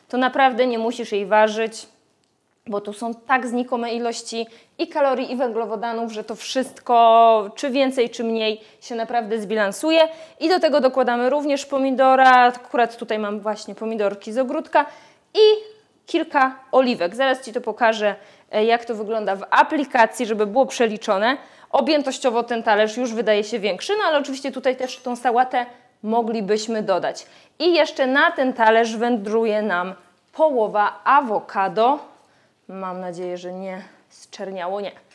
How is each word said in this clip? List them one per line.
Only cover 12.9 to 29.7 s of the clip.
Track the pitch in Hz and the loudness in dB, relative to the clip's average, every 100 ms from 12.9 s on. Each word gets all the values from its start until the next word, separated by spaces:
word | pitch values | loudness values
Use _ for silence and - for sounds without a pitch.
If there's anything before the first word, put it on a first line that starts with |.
| - | -2
tutaj | 226 214 | -6 -4
mam | 208 208 | -4 -6
właśnie | 208 208 - | -6 -8 -10
pomidorki | 196 220 220 202 208 - | -10 -6 -2 -4 -4 -6
z | 220 | -4
ogródka | 254 311 320 311 285 - - _ _ | -4 -4 0 0 0 -6 -20 _ _
i | - 427 427 - - _ _ - | 4 6 4 -2 -20 _ _ -6
kilka | 277 320 285 262 262 - | -4 0 2 2 0 0
oliwek. | 262 254 214 175 226 | 2 2 0 -2 0
Zaraz | 269 262 | 0 -2
Ci | 247 | -6
to | 240 | -8
pokażę, | 226 214 233 220 208 196 - _ _ | -6 0 2 2 -2 -4 -12 _ _
e, | 214 | 0
jak | 220 233 | 2 2
to | 233 | -2
wygląda | 214 214 226 196 190 | -8 -6 -4 -4 -4
w | - | 2
aplikacji, | 262 285 320 262 254 220 - 220 | 2 4 0 0 2 2 2 -4
żeby | 214 208 | -2 0
było | 226 254 | 2 0
przeliczone. | - 233 214 - 196 220 277 - - - | 0 -2 0 -2 0 0 -2 -8 -20 -2
Objętościowo | 269 247 302 262 247 254 233 | 0 2 0 0 -2 -2 -2
ten | 233 233 | -2 -2
talerz | 226 208 214 220 | 2 2 2 -2
już | 247 | -4
wydaje | 226 208 208 | -2 0 0
się | 208 233 | 0 -4
większy, | 202 180 - 415 | -4 -4 -4 -2
no | |
ale | 381 294 | 0 0
oczywiście | 269 269 277 | -2 -6 -8
tutaj | 262 262 254 | -4 -4 -2
też | 254 - | -6 -8
tą | 247 247 | -10 -4
sałatę | 254 233 254 262 247 - _ _ | 0 2 2 -2 -4 -10 _ _
moglibyśmy | 214 226 220 226 196 214 220 220 | -2 -2 0 -4 -2 -2 -2 -4
dodać. | 190 180 151 - - - _ - | -2 -2 -2 -6 -14 -20 _ -2
I | 330 | 2
jeszcze | 339 311 311 254 | 4 2 0 0
na | 277 330 | 2 2
ten | 330 262 | 2 -2
talerz | 247 220 226 226 220 | 2 4 4 2 -2
wędruje | 240 240 202 226 226 208 | -2 -2 -2 0 0 0
nam | 214 | 0